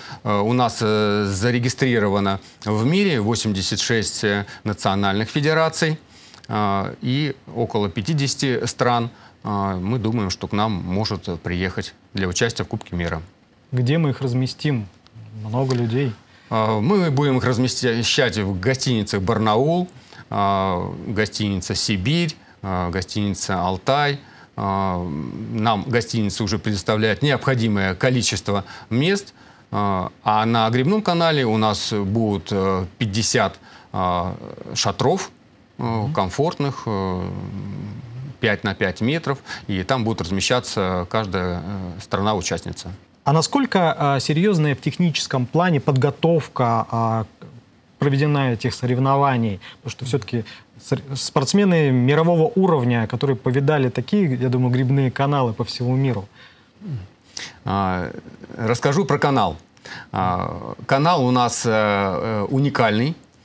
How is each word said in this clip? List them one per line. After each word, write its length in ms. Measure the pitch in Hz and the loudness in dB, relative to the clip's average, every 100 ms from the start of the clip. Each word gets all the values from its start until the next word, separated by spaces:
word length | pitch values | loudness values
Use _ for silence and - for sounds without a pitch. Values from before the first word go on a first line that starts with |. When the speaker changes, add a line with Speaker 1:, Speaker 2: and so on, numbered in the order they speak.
| - - | -8 -10
Speaker 1:
э, 160 | 107 104 | -2 0
у 140 | 104 | 2
нас, 260 | 127 123 - | 2 2 0
э, 440 | 110 107 104 104 101 | 0 2 2 2 0
зарегистрировано 1120 | 95 117 120 123 - 135 117 101 101 98 98 - - 107 | 0 0 0 0 0 2 2 2 2 0 -2 -6 -10 -4
в 180 | 107 | 0
мире 380 | 123 185 202 131 | 2 2 2 2
восемьдесят 580 | 104 113 107 95 92 98 | 0 0 0 -2 -2 -2
шесть, 440 | - 113 95 - | 0 0 0 -2
э, 220 | 107 101 101 - | 0 0 -4 -8
национальных 640 | 107 101 104 98 101 98 113 | -6 -2 0 0 0 0 -2
федераций, 720 | 151 147 156 160 - 160 160 - - - - - | 0 0 2 0 0 0 -2 -8 -20 -20 -20 -6
а, 480 | 110 104 98 95 - | -2 0 0 -4 -6
и 340 | 127 135 151 - - 117 | -4 -2 -2 -6 -10 -6
около 320 | 117 113 101 | -2 0 -2
пятидесяти 800 | 110 101 156 135 - 139 120 - | -2 -2 0 0 0 0 0 -2
стран. 460 | - 123 120 117 - - - | 0 2 2 0 -8 -20 -12
А, 320 | 107 101 98 92 | -4 -2 0 -2
мы 240 | 95 123 | -2 0
думаем, 320 | 107 117 95 | 0 0 -2
что 160 | - 90 | -4 -4
к 60 | |
нам 180 | 104 110 | 0 0
может 680 | 92 90 95 107 101 - 85 | -2 -2 -2 -2 -4 -6 -6
приехать 520 | 90 87 92 101 - - _ 101 | -4 -2 -2 -4 -10 -12 _ -4
для 120 | 92 | -2
участия 360 | 90 117 - | 0 -2 -2
в 40 | 101 | -6
Кубке 280 | 110 - 87 | -6 -6 -4
мира. 260 | 85 82 87 _ _ _ - | -4 -4 -10 _ _ _ -6
Speaker 2:
Где 280 | 127 120 160 | -2 2 2
мы 100 | 151 | 2
их 120 | 123 | 0
разместим? 680 | 135 127 127 - 151 127 98 - - - - 110 | -2 0 -2 -2 -2 -2 -4 -14 -20 -20 -18 -12
Много 320 | 107 120 131 123 | -6 -2 0 0
людей. 360 | 117 123 135 104 - - - | 0 0 -2 -4 -18 -20 -4
Speaker 1:
А, 300 | 113 110 107 | 0 2 2
мы 320 | 120 202 170 | 4 4 4
будем 260 | 135 147 127 | 2 2 2
их 80 | 107 | 2
размещать 920 | 120 127 - 127 113 107 - 123 95 | 2 0 0 0 0 0 2 2 2
в 200 | 98 95 | -2 0
гостиницах 640 | 107 131 135 117 98 101 | 0 0 0 0 0 -2
«Барнаул», 640 | 92 - 110 110 143 175 180 - - - - | 0 2 2 2 2 0 -2 -8 -20 -20 -6
а, 600 | 104 98 98 95 90 92 90 95 | 0 2 2 0 0 -4 -8 -6
гостиница 720 | 104 104 - 104 95 - 98 | -2 -2 0 -2 -2 -2 -4
«Сибирь», 600 | - 101 98 170 165 - - - | 0 0 0 0 0 -4 -18 -12
а, 260 | 98 92 87 | -6 -2 -2
гостиница 720 | 92 90 107 101 92 - 92 | -4 -4 -2 -2 -2 -2 -2
«Алтай». 580 | 90 92 - 139 143 139 - - - - | 0 -2 0 2 2 -2 -10 -20 -18 -6
А, 460 | 101 98 95 90 87 73 62 - 110 | -2 0 0 -2 -4 -6 -8 -10 -8
нам 340 | 113 113 104 90 | -2 0 0 2
гостиницы 560 | 117 113 117 101 - | 0 0 -2 0 0
уже 160 | 104 104 | -2 -2
предоставляют 640 | 110 101 - 107 110 101 | -2 -2 0 2 2 2
необходимое 720 | 147 131 - 127 113 101 95 90 | 0 0 0 0 2 2 0 2
количество 720 | 131 127 104 101 - 101 - - - | 2 2 0 -2 -2 -2 -4 -14 -4
мест. 440 | 117 165 202 - - - - - | 0 0 -2 -4 -20 -20 -20 -8
А, 400 | 104 101 95 90 - 117 | -2 0 0 -4 -4 0
а 200 | 107 113 | 2 2
на 240 | 117 110 | 2 2
Гребном 320 | 123 135 214 | 2 2 2
канале 440 | 208 170 165 151 120 | 0 2 2 2 2
у 100 | 110 | 2
нас 380 | 110 101 - | 2 0 -2
будут, 560 | 107 98 113 110 98 - | -2 0 2 2 0 -2
э, 340 | 101 95 95 90 - | 0 2 0 -2 -4
пятьдесят, 600 | 113 104 107 123 98 - - - - | -2 -2 0 2 2 -2 -20 -20 -10
а, 420 | 92 90 87 87 - - - - | -2 0 0 -2 -6 -12 -14 -10
шатров, 580 | - 107 - 131 185 - - - - _ - | -4 -2 0 2 0 -4 -14 -20 -20 _ -8
э, 60 | |
Speaker 2:
Мгм. 300 | 120 113 107 | -4 -2 -2
Speaker 1:
комфортных, 720 | 156 92 113 156 - 143 - - | 0 -2 0 -2 0 -4 -4 -4
э, 420 | 98 95 90 92 92 95 98 98 98 104 - - 123 135 - | -2 -2 -2 -4 -8 -10 -10 -10 -10 -10 -12 -14 -14 -14 -2
пять 240 | 113 101 104 | 0 0 -2
на 100 | 95 | -2
пять 240 | 98 - | -2 -2
метров, 400 | 113 160 135 139 - - - | -2 -2 -2 -6 -6 -14 -6
и 140 | 95 | -4
там 200 | 90 131 | 0 0
будет 160 | 110 110 | 0 -2
размещаться 880 | 85 98 - 120 - - 92 92 87 | -2 -2 0 0 0 -2 -2 -2 -2
каждая, 520 | 110 101 95 90 87 | -4 -2 -2 -2 -4
э, 380 | 87 101 90 85 | -6 -8 -8 -12
страна-участница. 880 | - 95 104 104 87 85 92 - 87 95 _ _ | -6 -2 0 0 -2 -4 -6 -10 -12 -14 _ _
Speaker 2:
А 80 | 139 | 2
насколько, 640 | 156 156 285 254 190 165 135 | 2 2 0 2 2 2 2
а, 220 | 143 139 | 2 0
серьезная 560 | - 151 208 175 151 131 | 0 2 4 4 2 0
в 60 | |
техническом 640 | 147 - 175 143 - 135 120 | -4 0 0 0 -2 -2 0
плане 340 | 156 180 147 | 2 4 2
подготовка, 1080 | 151 131 143 - 165 165 - - 123 113 110 | 2 2 2 2 2 2 0 0 2 2 0
а, 340 | 117 113 113 104 - - - - _ _ - | 0 0 0 -2 -10 -20 -20 -20 _ _ -2
проведена 540 | 143 139 151 143 131 | 0 2 2 2 2
этих 200 | 113 123 | 0 -2
соревнований? 840 | - 123 127 135 139 139 123 113 95 - - | -2 -2 2 4 4 4 2 0 -2 -10 -14
Потому 140 | 123 | -12
что 140 | - 127 | -10 -4
все-таки 400 | 139 - 120 110 - - - | -4 -2 -6 -6 -14 -20 -16
сор-, 180 | - 135 135 135 | -4 -4 -4 -8
спортсмены 760 | - 156 131 202 202 170 147 | -2 0 2 4 6 4 4
мирового 600 | 127 127 147 165 170 156 190 | 4 4 4 4 4 4 4
уровня, 500 | 190 156 120 120 110 | 4 4 4 2 0
которые 300 | 120 139 127 | -2 0 0
повидали 540 | 131 131 139 151 127 | 0 2 2 2 2
такие, 440 | 123 - 208 175 123 | 0 0 2 2 2
я 140 | 127 | 0
думаю, 220 | 123 127 | 2 2
грибные 400 | 123 127 139 131 | 2 2 2 2
каналы 420 | 127 139 143 123 | 2 0 2 0
по 100 | 107 | -2
всему 320 | 117 - 123 127 | -6 -4 0 2
миру. 320 | 135 98 101 - - - _ _ 202 123 92 _ _ - - - - | 2 -2 -6 -18 -20 -20 _ _ -10 -8 -10 _ _ -14 -14 -12 -4
Speaker 1:
А, 460 | 98 92 90 90 - - - - - | 0 0 -2 -4 -8 -18 -20 -16 -6
расскажу 480 | 113 120 143 147 165 | -2 2 2 2 2
про 140 | 143 | 2
канал. 380 | 147 135 95 80 - _ - - - | 4 4 2 -2 -14 _ -18 -16 -6
А, 640 | 101 92 90 90 85 57 - 107 | -2 0 0 -2 -6 -10 -10 -2
канал 380 | 135 160 175 123 | 2 4 4 4
у 60 | |
нас, 320 | 123 123 - 120 | 4 2 0 0
э, 40 | |
э, 760 | 110 107 101 98 82 113 107 98 | 2 2 2 0 0 -2 -2 -2
уникальный. 640 | 135 143 143 113 104 135 165 - _ | 0 0 2 2 2 0 -4 -14 _